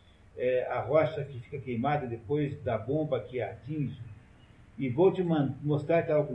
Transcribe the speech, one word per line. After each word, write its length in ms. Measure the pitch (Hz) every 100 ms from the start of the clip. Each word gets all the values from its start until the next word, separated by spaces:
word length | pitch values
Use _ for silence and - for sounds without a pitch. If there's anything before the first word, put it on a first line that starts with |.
| - - - -
é 300 | 127 127 123
a 140 | 123
rocha 420 | 110 151 151 147
que 160 | 139 123
fica 180 | - 131
queimada 480 | 127 117 139 147 127
depois 560 | 113 101 147 135 -
da 160 | 123 110
bomba 440 | 107 151 147 127
que 200 | - 123
a 100 | 101
atinge. 480 | - 143 156 120 - - - - - - - - -
E 80 | 135
vou 220 | 120 185
te 100 | 180
man-, 340 | 175 156 131 -
mostrar 460 | 143 147 - 165 160
tal 180 | 151 147